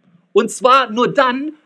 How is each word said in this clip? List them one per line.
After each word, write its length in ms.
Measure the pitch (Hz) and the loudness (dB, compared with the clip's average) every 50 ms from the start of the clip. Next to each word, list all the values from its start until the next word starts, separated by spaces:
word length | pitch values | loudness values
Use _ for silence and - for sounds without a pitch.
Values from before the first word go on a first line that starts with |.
| _ _ _ _ _ _ - | _ _ _ _ _ _ 0
Und 180 | 202 226 214 | 0 0 0
zwar 380 | - - 196 247 254 269 262 220 | -2 -4 0 2 2 2 2 0
nur 220 | 214 233 247 202 - | -2 -2 -2 -2 2
dann, 400 | 285 269 254 247 262 285 311 302 _ _ | 0 0 0 0 -4 -6 -8 -12 _ _